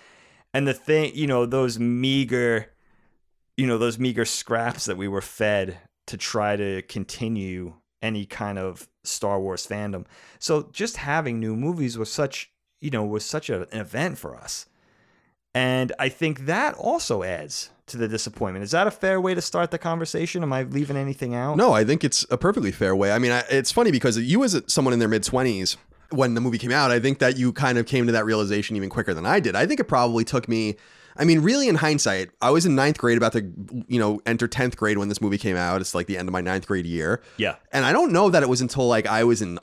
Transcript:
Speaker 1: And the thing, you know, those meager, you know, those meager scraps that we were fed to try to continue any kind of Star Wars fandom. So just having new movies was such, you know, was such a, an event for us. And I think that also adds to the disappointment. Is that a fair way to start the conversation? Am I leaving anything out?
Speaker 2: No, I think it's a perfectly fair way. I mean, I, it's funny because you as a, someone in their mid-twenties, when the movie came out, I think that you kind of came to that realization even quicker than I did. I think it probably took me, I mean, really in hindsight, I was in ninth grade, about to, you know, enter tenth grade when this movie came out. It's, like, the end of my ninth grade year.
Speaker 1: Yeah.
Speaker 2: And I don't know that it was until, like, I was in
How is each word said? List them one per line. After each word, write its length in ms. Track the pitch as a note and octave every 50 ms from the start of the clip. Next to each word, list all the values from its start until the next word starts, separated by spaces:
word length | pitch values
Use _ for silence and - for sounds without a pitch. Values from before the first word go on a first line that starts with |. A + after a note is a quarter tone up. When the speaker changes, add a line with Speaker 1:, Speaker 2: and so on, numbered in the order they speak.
| - - - - _ _ _ _ _ _ -
Speaker 1:
And 120 | C3+ C#3
the 80 | C#3 -
thing, 360 | - - - D#3 D#3 D#3 C#3+ -
you 140 | D3 D3+
know, 180 | C#3+ C3 B2 A#2+
those 340 | A#2+ B2+ C3+ C3 B2 A#2 A2+
meager, 920 | A#2 A#2+ A#2+ B2 B2+ C3+ C3+ C#3 C3+ A#2 B2+ B2 B2 A#2 A#2 A2 A2 - _ _ _ _ _ _ _ _ _ _ _ _ _ _ _ _ _
you 100 | - C3+
know, 120 | B2+ A#2 A2
those 200 | A#2 A#2+ A2+ A2+
meager 260 | B2+ B2+ A2+ A#2 A2+
scraps 600 | - - - - - A#2 A2+ A2+ A#2+ A#2 - -
that 120 | G#2+ F#2+
we 120 | F#2 G2 G2
were 120 | G2 G2
fed 580 | - - - - A2 G#2 G#2 G2+ F#2+ F#2 F2 - - _ _ _ _
to 100 | - -
try 380 | G2+ - - - A2+ G#2 G#2 G#2
to 280 | G2+ G2+ G2 F#2+ F#2+ -
continue 920 | - - G#2 F#2+ - - - A#2 A2+ A2+ G#2+ F#2+ F#2 F#2 F2+ F2+ F2 E2 - _ _ _ -
any 240 | - A2 A2 G#2 G2+
kind 340 | G2+ - - G#2+ G#2 G2+ G2
of 300 | F#2 F#2 F2+ - - - _ _ -
Star 360 | - - - - G2+ G2+ G2
Wars 260 | F#2+ F#2+ F#2 F2 -
fandom. 400 | - G#2+ G#2 G#2 G#2 F#2+ F2+ - - _ - - - - -
So 300 | - - D#3 D3+ - - -
just 260 | - G#3 A#3 - -
having 420 | C3+ C#3+ D3 D#3+ D#3 C3+ A#2 A2+
new 160 | A2+ A2 A2
movies 420 | A2+ C3 D#3+ F3+ E3 C#3+ B2 A#2 A2+
was 120 | A2 -
such, 420 | - - D3 C3+ - - - - _ _ _ _ _ _
you 100 | - D3+
know, 140 | C3+ A2 G#2+
was 200 | G#2 G#2+ G#2+ -
such 260 | - - D#3 - -
a, 120 | A#2 F2+ F2+ - -
an 80 | A2
event 380 | G#2 - - B2 D3 D#3 C#3 -
for 180 | - D2+ B1
us. 300 | A#1 - - - - - _ _ _ _ _ _ _ _ _ _ _ _ _ _ _ _ _ -
And 380 | B2 B2+ B2+ B2+ B2+ B2+ A#2+ - -
I 100 | C3+ C3
think 380 | - - E3 D#3 D3+ C3 C3+
that 280 | C#3+ E3+ G#3+ C#4+ D4 -
also 480 | - - A#3 D#4 E4+ - - B2 G2 F2+
adds 480 | F#2+ F2+ D#2+ - D3 - - - - _ _ _
to 100 | - -
the 120 | A#2+ A2+ G#2+
disappointment. 540 | A2 G#2+ - - - - A#2 G2 F#2 F#2+ G2+
Is 80 | G2+ C#3+
that 140 | E3+ G3
a 40 | G#3
fair 300 | - - - F#3+ F#3+ F#3
way 140 | F3+ F#3 F#3
to 60 | F3
start 300 | D#3+ - - F3 F3 E3+
the 80 | - E3
conversation? 640 | - E3+ E3 E3 E3 - - E3 E3 E3 - F3 E3+
Am 100 | C#3+ C3
I 120 | C3 C3
leaving 320 | B2+ C3 C#3 D3 C#3+ C#3+
anything 380 | C#3 C#3 C#3 C3+ - C3+ B2 A#2+
out? 220 | A#2+ B2+ C#3+ D3+
Speaker 2:
No, 160 | D#3+ A#3 B3+ -
I 120 | G#2+ A2
think 200 | A2 D3 E3 -
it's 220 | C3 - - - -
a 60 | B2
perfectly 360 | A#2 - F3+ G#3+ B3+ C3+ G2 F#2
fair 220 | - G#2 F#2+ F#2+
way. 160 | G2 G2 G2 G#2
I 60 | A#2
mean, 140 | B2+ B2 A#2+
I, 120 | B2 A#2+ -
it's 220 | C3 C3+ C3 - -
funny 180 | A#3 A#3+ G#3+
because 280 | D3 A#2+ - C3 A2 A2+
you 240 | A#2+ B2+ E3+ A#3+ C#4
as 100 | A#3+ F#3
a, 140 | C3+ - -
someone 240 | - - C3+ C3 B2
in 80 | A#2
their 80 | A#2 G#2+
mid-twenties, 680 | A2 G#2+ F#2+ - - B2+ C3 B2+ A2 F#2+ F#2 - - - - _ - _ _ -
when 240 | - C3 C3+ B2 A#2
the 60 | A#2
movie 180 | B2 B2+ A#2 G#2+
came 120 | A#2 A#2+
out, 220 | B2+ D3 C#3+ B2+ A#2+
I 80 | A#2+
think 180 | A2+ C#3 C3+ -
that 180 | C3+ B2+ C3+
you 160 | C3 B2 B2 -
kind 260 | - C3+ B2+ B2 A#2+
of 80 | A2+
came 200 | - C#3 B2+ A#2+
to 60 | A#2+ A2+
that 120 | A2+ G#2+
realization 520 | A2 A2 G#2+ G#2 G2 G#2 G#2 G2+ - A2
even 140 | G2+ G2 F#2+
quicker 220 | - A2+ G#2 - F2+
than 140 | D#2+ E2+
I 140 | A2+ E3 G#3
did. 160 | C#3 A2+ F2+
I 100 | G2+ C#3
think 140 | F#3+ D4+ -
it 80 | - -
probably 340 | - B2+ B2 A#2+ A#2 A#2 A2+
took 260 | - - B2+ A2+ -
me, 280 | A#2 A2+ A2 G#2+ G#2 - - - - - - - -
I 80 | - D3
mean, 160 | E3+ E3 D#3+
really 280 | D3+ G3+ B3+ C#4+ C#4 A#3+
in 60 | E3+
hindsight, 560 | D3 D#3 D#3 D3+ C#3+ - A2+ G2 F#2+ F#2+ F2+ - -
I 100 | A#2+ B2
was 140 | C#3+ E3+ E3+
in 120 | F3+ C#3
ninth 220 | C3+ C3+ D3 D3+ -
grade, 180 | - A#2+ A#2
about 160 | A2+ A2+ A2+ -
to, 180 | A#2 G2+ F#2 D#2+ - G2 F#2 - B2 - -
you 100 | B2 A#2+
know, 220 | A2 G#2 G#2+ G#2 -
enter 220 | A2+ A#2 A2 A#2+
tenth 300 | A2+ - B2+ B2+ B2 -
grade 220 | - A2 G#2 G#2+ G2+
when 100 | G2+ G2+
this 120 | G#2 -
movie 180 | A2+ G2+ G2+ G2+
came 180 | - G#2+ F#2
out. 240 | F2+ F2 F2 F#2 F#2+
It's, 160 | F#2+ - -
like, 100 | F2 F2
the 100 | G2 G2
end 120 | F2+ F2+ F2+
of 40 | F#2
my 80 | F#2
ninth 260 | F2+ F#2 F#2+ F#2+ F2+
grade 200 | - G2+ F#2 F2
year. 360 | E2+ E2+ E2 D#2 E2 A2 A#2+ - - - -
Speaker 1:
Yeah. 180 | G#2+ F#2 - - _ _ -
Speaker 2:
And 120 | C#3 C3
I 80 | C3 E3
don't 200 | C4+ F4 D4+ E3+
know 180 | E3+ G#3 G3+
that 120 | F3 D#3+ C#3+
it 60 | B2+
was 120 | B2+ B2
until, 260 | B2+ A#2+ - C3+ B2+
like, 200 | A#2+ A#2+ A2 G2+
I 180 | G2+ G#2+ A2+ A#2
was 180 | A#2 A#2 G#2 G#2+
in 160 | F2+ F2 F2